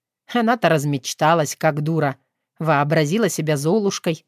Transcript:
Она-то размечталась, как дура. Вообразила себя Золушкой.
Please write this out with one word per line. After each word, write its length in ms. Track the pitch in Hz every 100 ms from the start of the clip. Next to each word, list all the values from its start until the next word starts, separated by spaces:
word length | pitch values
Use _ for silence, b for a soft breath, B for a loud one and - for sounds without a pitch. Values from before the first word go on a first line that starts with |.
| _ _ -
Она-то 360 | 240 226 247 170
размечталась, 840 | 160 143 143 - - 156 160 143 -
как 260 | 160 147
дура. 360 | 151 160 147 131 _ _ _ -
Вообразила 720 | 160 143 147 160 147 202 202
себя 280 | - 156 147
Золушкой. 680 | 151 214 196 - - 156